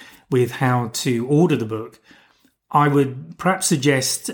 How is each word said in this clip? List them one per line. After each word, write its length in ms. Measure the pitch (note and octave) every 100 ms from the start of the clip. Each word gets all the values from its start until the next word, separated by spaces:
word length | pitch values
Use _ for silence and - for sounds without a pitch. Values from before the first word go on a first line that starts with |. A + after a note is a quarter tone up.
| - - -
with 220 | C3 A#2+
how 360 | - C3 B2 A#2+
to 380 | - C#3+ A#2+ A#2+
order 300 | D3 E3+ C#3
the 100 | A2+
book. 340 | A2 A2+ - _ - _ _ _ _ -
I 160 | D3+ D3
would 500 | C#3+ C3+ B2+ D3 -
perhaps 280 | F3 A3 -
suggest, 640 | D#3 C3+ C3+ C3 - -